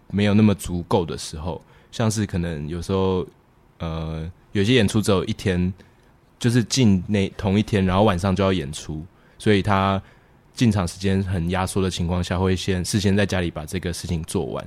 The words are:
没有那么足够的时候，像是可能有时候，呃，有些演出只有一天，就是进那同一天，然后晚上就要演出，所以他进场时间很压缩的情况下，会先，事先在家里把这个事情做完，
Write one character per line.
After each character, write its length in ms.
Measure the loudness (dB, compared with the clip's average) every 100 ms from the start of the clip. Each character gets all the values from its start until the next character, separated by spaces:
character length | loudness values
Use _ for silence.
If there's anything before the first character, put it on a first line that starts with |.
| -4
没 140 | 0
有 100 | 2
那 80 | 4
么 140 | 4 2
足 280 | -2 -6 -2
够 180 | -2 -2
的 100 | -6
时 220 | -10 -10
候， 240 | -8 -10 -12 -20 _
像 180 | -4 -2
是 160 | 0 -2
可 140 | -2
能 280 | -4 -6 -6
有 140 | -6
时 100 | -2
候， 320 | 0 0 0 -4 -12 _ _ _ -12
呃， 500 | -8 -6 -6 -8 -10 -12 _
有 100 | -2
些 100 | 2
演 140 | 4 4
出 120 | 2
只 120 | 2
有 120 | 2 0
一 80 |
天， 380 | -4 -2 0 0 -4 -14 _ _ _ _ -4
就 100 | 2
是 140 | 2
进 400 | 2 4 4 4 2
那 220 | 0 -2 -2
同 220 | 0 2
一 20 |
天， 240 | 2 2 2
然 100 | 4
后 60 |
晚 160 | 4 2
上 180 | 0 2
就 80 |
要 80 | 2
演 220 | 0 -2
出， 300 | -8 -10 -10 -12 _ _ -4
所 160 | 2
以 80 | 2
他 400 | 4 2 2 0 -4 -16 _ _ _ 0
进 160 | 2
场 160 | 2 0
时 120 | -2
间 220 | 0 0
很 240 | 0 -2 -2
压 120 | -2
缩 160 | -2 0
的 120 | -2
情 160 | 0 -2
况 160 | -2
下， 160 | 0 0
会 160 | 0 0
先， 280 | 0 -2
事 160 | 0 0
先 160 | 2 2
在 80 |
家 160 | 2 0
里 120 | -2
把 160 | -4 -8
这 120 | -6
个 140 | -6
事 140 | -6 -4
情 160 | -4
做 220 | -2 -4 -4
完， 200 | -6